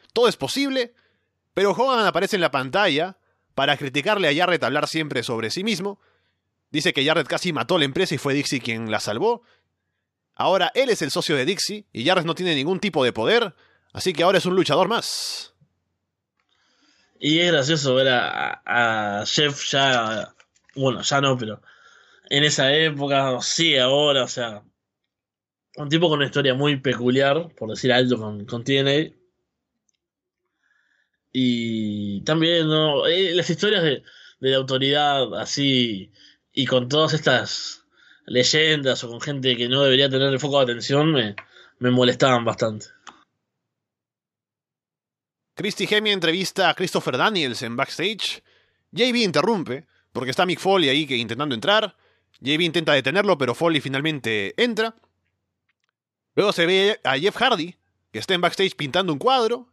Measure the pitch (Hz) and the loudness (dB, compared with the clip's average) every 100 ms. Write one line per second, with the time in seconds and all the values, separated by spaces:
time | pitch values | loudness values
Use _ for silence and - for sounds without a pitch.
0 | _ - 240 - 135 262 277 262 240 _ | _ 0 0 0 -4 -4 -2 -2 -4 _
1 | _ _ _ _ _ - 202 180 262 240 | _ _ _ _ _ 0 0 2 2 2
2 | 196 160 190 202 160 139 131 185 202 143 | 2 2 0 2 0 0 -2 2 2 2
3 | 180 - _ _ _ - 139 139 143 143 | -2 -6 _ _ _ -2 0 0 -2 -2
4 | 143 202 165 143 180 170 120 147 147 160 | 0 2 2 2 2 0 0 -2 -2 -4
5 | 156 131 113 113 110 165 208 185 196 196 | -4 -4 -4 -4 -6 -6 -4 -4 -6 -12
6 | _ _ _ _ _ _ _ 147 175 143 | _ _ _ _ _ _ _ -4 0 2
7 | 139 160 139 165 175 147 120 185 143 147 | 2 2 0 -2 -2 -2 0 2 2 0
8 | 185 143 143 139 135 135 120 113 113 107 | -2 -2 -2 -2 -2 -4 -4 -6 -4 -4
9 | - 107 208 233 _ _ _ _ _ _ | -4 -2 -2 -2 _ _ _ _ _ _
10 | _ _ _ - 143 190 170 - 262 - | _ _ _ -4 0 2 0 0 0 0
11 | 147 175 - 147 131 196 - 208 - 110 | -2 -4 -2 0 0 -2 -4 -8 -12 -4
12 | 131 185 160 156 180 147 143 190 208 156 | 0 2 0 -2 -2 0 0 -2 -2 0
13 | 127 110 120 233 208 - _ _ _ 107 | 0 0 2 2 0 -6 _ _ _ -8
14 | 185 156 170 190 180 185 147 147 185 226 | -4 0 2 2 2 0 2 2 2 0
15 | - - - - - _ _ _ _ _ | -4 -6 -8 -10 -14 _ _ _ _ _
16 | _ _ _ _ _ _ _ _ _ _ | _ _ _ _ _ _ _ _ _ _
17 | _ _ 147 160 175 156 131 160 139 127 | _ _ 0 2 4 2 2 0 2 2
18 | 135 123 87 50 71 - - 120 117 110 | 4 2 0 -2 -6 -6 -2 0 2 0
19 | 104 101 107 - 147 139 - 139 139 123 | -2 -4 -2 0 0 -2 -4 0 2 2
20 | 110 110 - - _ _ _ - 135 104 | 0 -4 -8 -12 _ _ _ -2 -2 0
21 | - 139 139 127 110 104 - - _ - | 0 0 2 0 -4 -10 -16 -20 _ -20
22 | _ _ - 143 151 151 135 147 160 143 | _ _ -4 2 2 2 2 2 2 0
23 | 143 139 135 123 - - 165 135 127 139 | 0 0 0 -2 -4 -2 2 2 2 4
24 | 147 139 120 - 117 101 - _ _ _ | 2 2 0 -4 -8 -10 -18 _ _ _
25 | _ _ _ _ _ _ _ - 147 165 | _ _ _ _ _ _ _ -12 -2 2
26 | 165 147 135 143 135 127 147 139 131 113 | 2 2 0 0 0 2 0 0 -2 0
27 | 123 131 139 147 175 - 110 104 131 120 | 2 2 2 2 -4 -10 -10 -2 2 4
28 | 127 113 107 104 104 120 120 139 139 143 | 2 0 -4 -10 -10 -8 -2 0 2 2
29 | 160 - _ _ _ _ _ _ _ _ | 0 -8 _ _ _ _ _ _ _ _
30 | _ _ _ _ _ _ _ _ _ _ | _ _ _ _ _ _ _ _ _ _
31 | _ _ _ 127 127 120 117 113 107 104 | _ _ _ -2 0 0 -2 -4 -4 -4
32 | 101 101 - 160 165 170 156 156 156 143 | -6 -4 -2 0 2 2 2 2 2 2
33 | 135 175 190 175 165 160 208 208 160 127 | 2 2 2 0 -2 0 0 2 2 -2
34 | - - - - 131 135 131 131 135 143 | -6 -20 -20 -4 0 0 0 0 0 0
35 | 147 139 117 92 120 - 139 131 120 98 | 0 0 -2 -4 -6 -2 2 2 0 -4
36 | 95 _ - _ _ - 127 127 123 147 | -10 _ -20 _ _ -4 0 0 2 0
37 | 156 156 151 123 104 - - - _ _ | 2 2 2 2 0 -8 -10 -14 _ _
38 | _ _ - 127 120 151 156 156 135 117 | _ _ -4 0 2 2 2 2 0 -2
39 | 120 117 147 143 131 120 120 135 139 131 | -6 -10 -8 -4 -2 -2 0 2 4 4
40 | 139 131 139 131 147 139 123 117 107 139 | 4 2 0 0 0 2 2 0 0 2
41 | 156 147 107 98 - - - - 123 127 | 2 2 -2 -6 -16 -20 -20 -4 0 4
42 | 123 120 139 123 113 101 113 107 - _ | 4 4 4 4 0 -2 -2 -4 -12 _
43 | - - _ _ _ _ _ _ _ _ | -20 -20 _ _ _ _ _ _ _ _
44 | _ _ _ _ _ _ _ _ _ _ | _ _ _ _ _ _ _ _ _ _
45 | _ _ _ _ _ - 185 - 185 208 | _ _ _ _ _ -8 -6 -4 0 0
46 | 214 196 165 180 185 - 175 147 185 185 | 0 0 0 0 -2 0 2 2 -2 -2
47 | - 127 185 190 135 113 113 120 131 - | -2 0 0 0 -2 -4 -6 -4 -4 -4
48 | 180 190 - - _ _ _ _ _ 160 | -6 -4 -8 -10 _ _ _ _ _ 0
49 | 254 240 208 147 185 214 131 131 - _ | 0 2 2 2 2 0 -2 -8 -12 _
50 | _ - 127 131 185 160 185 196 143 139 | _ -8 -4 0 0 0 2 2 4 2
51 | 151 123 113 113 151 117 151 214 208 - | 0 -2 -4 -4 -4 -4 0 0 0 -6
52 | _ _ _ _ 127 156 175 170 156 143 | _ _ _ _ -2 0 0 0 2 2
53 | 131 175 208 160 131 - 170 156 135 135 | 2 0 2 2 0 0 0 0 -2 -4
54 | 156 151 117 107 98 - 240 208 226 - | -4 -4 -2 -2 -2 -2 -2 -2 -4 -8
55 | _ _ _ _ _ _ _ _ _ _ | _ _ _ _ _ _ _ _ _ _
56 | _ _ _ - 202 185 170 190 196 214 | _ _ _ 0 0 2 2 2 2 0
57 | - 135 190 - 254 208 170 - _ _ | -4 -2 -2 0 0 0 -4 -14 _ _
58 | _ 110 - 180 170 - 190 - 143 175 | _ -10 -4 0 0 0 -2 -2 -4 -2
59 | 185 143 226 262 220 240 - | -2 0 0 2 0 -4 -10